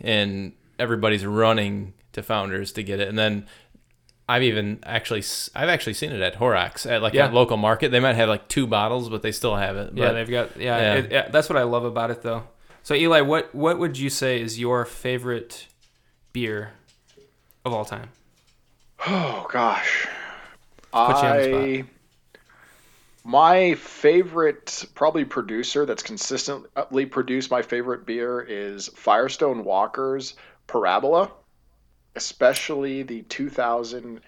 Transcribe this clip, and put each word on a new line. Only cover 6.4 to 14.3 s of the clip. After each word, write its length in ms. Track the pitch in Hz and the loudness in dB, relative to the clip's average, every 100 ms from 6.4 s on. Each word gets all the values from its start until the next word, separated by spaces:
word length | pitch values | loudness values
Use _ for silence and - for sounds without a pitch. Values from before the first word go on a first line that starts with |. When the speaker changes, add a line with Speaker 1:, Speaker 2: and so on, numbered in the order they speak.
| 123 98 90 - 113 | 2 2 0 -4 -2
Speaker 1:
at, 160 | 117 | 0
like, 120 | 110 | 2
Speaker 2:
Yeah. 160 | 131 139 | 4 4
Speaker 1:
a 40 | |
local 220 | 120 117 110 | 6 4 4
market. 360 | 107 110 147 | 2 2 2
They 100 | 123 | 4
might 140 | 131 117 | 4 4
have, 120 | 110 | 4
like, 220 | 104 - | 2 -2
two 180 | - 123 | -2 2
bottles, 400 | 107 110 127 117 | 2 2 -2 -4
but 120 | 110 | -4
they 100 | 110 | -4
still 240 | 107 120 101 | -2 0 0
have 220 | 98 98 | 0 -2
it. 140 | 104 | -6
Speaker 2:
Yeah, 140 | 117 120 | 0 0
Speaker 1:
But 60 | |
Speaker 2:
they've 160 | 117 113 | 0 -2
got, 280 | 120 117 - | -2 -2 -4
yeah, 200 | 120 117 | -2 2
Speaker 1:
Yeah. 160 | 110 135 | 4 2
Speaker 2:
it, 160 | 113 | 2
yeah, 160 | 131 - | 0 2
that's 180 | 151 151 | 2 2
what 80 | 151 | 0
I 60 | |
love 220 | 120 120 120 | 2 0 -2
about 260 | 117 117 | -4 -4
it, 100 | 117 | -4
though. 220 | 117 113 - _ - - | -6 -6 -8 _ -20 -18
So 120 | - 147 | -2 2
Eli, 260 | 165 160 | 6 6
what, 340 | 139 160 - 139 | 6 2 -2 -2
what 240 | 156 175 | 0 0
would 180 | 170 135 | -2 -2
you 120 | 139 | -4
say 320 | - 131 | -2 0